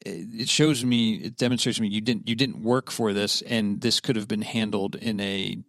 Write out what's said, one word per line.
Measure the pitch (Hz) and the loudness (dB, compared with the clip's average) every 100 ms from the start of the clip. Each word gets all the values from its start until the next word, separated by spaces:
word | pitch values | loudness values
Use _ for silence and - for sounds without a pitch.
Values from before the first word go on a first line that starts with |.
it, | - 85 107 113 | -12 -10 -10 -8
it | 147 | -2
shows | - 156 127 | 4 4 4
me, | 123 120 113 104 | 2 4 4 0
it | 117 - | -4 0
demonstrates | 123 120 127 110 | 2 2 0 0
to | |
me | 104 | 0
you | 107 | 0
didn't, | 110 113 - | 0 -2 -2
you | |
didn't | 117 135 - | 0 0 0
work | 110 127 - | 2 2 0
for | - 110 | -2 0
this, | 101 104 - | 2 0 -2
and | - 117 104 101 | 0 0 2 0
this | 120 - | 2 0
could | - 110 | 0 -2
have | 104 | 0
been | 107 | -4
handled | 107 113 107 104 101 | -2 -2 0 0 -2
in | - 117 104 | -4 -4 -2
a | 98 98 101 98 | -2 -2 -4 -6